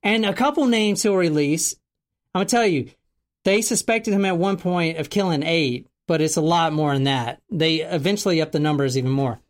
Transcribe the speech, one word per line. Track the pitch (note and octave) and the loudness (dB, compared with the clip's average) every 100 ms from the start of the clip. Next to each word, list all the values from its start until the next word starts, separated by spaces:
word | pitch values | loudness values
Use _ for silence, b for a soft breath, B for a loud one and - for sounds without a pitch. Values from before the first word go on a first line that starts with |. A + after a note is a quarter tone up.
And | G3+ A3 G#3+ | 0 0 0
a | |
couple | G3 C4 D4 C4+ | 0 0 2 2
names | A3+ G#3+ F#3+ | 2 2 2
he'll | G#3+ F#3+ | 2 2
release. | F3 D3+ C#3+ D#3+ - - _ _ _ _ _ | 2 2 0 0 -2 -6 _ _ _ _ _
I'm | F#3 | -4
gonna | G3 | 0
tell | A#3+ A3 | 2 2
you, | D3+ - _ _ _ _ _ | 0 -4 _ _ _ _ _
they | - G3+ | 0 0
suspected | A3 A3+ - A3+ A3 | 2 -2 0 -2 0
him | G3+ | 0
at | G3 F3 | 0 0
one | F#3+ F#3+ | 0 -2
point | F3+ F3+ E3 E3 | -2 0 -2 -2
of | D3 | -4
killing | G#3 F#3+ D#3 | -2 0 0
eight, | D#3 E3 C#3+ B2 - _ - | 0 0 0 -2 -10 _ -4
but | D#3+ | 0
it's | D#3 D#3+ | 0 0
a | |
lot | D#3 E3+ E3 | 2 2 2
more | D3+ D3+ | 0 0
than | C#3 | 0
that. | C3+ C3+ A#2 - _ | 0 0 -4 -10 _
They | F3+ D#3+ D#3+ | -2 0 0
eventually | E3 E3+ D3+ G3+ G3+ E3 | -2 -2 -2 -2 0 0
upped | D#3 | 0
the | D#3 | 0
numbers | D3+ D3 C#3 C3 | 0 0 0 0
even | B2+ | -2
more. | C3+ C3+ A2+ | 0 -2 -6